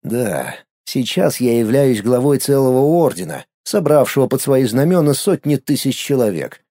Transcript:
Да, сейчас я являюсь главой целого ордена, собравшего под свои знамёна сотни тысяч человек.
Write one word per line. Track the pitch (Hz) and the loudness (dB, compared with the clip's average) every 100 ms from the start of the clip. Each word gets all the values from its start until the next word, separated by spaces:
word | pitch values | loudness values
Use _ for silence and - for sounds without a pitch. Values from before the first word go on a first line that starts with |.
Да, | - 117 117 78 65 - _ _ - | -6 -4 -4 -4 -8 -12 _ _ -8
сейчас | - 120 - 180 - | -6 -4 0 0 0
я | 123 117 | 0 2
являюсь | 113 131 139 113 | 2 2 2 2
главой | 101 123 135 143 | 0 0 2 0
целого | - 139 135 127 | 0 0 2 2
ордена, | 139 165 151 87 92 - - _ | 2 2 0 -2 -10 -12 -16 _
собравшего | - 214 165 151 127 - 131 | -6 -2 2 2 2 2 0
под | 139 | 0
свои | - 135 | 0 0
знамёна | 127 117 151 180 147 | 2 0 2 2 2
сотни | 139 - 170 147 | 0 0 -2 0
тысяч | 147 - 143 139 | -2 -2 -4 -2
человек. | 127 - 139 117 85 64 - _ | -6 -2 0 0 -2 -8 -12 _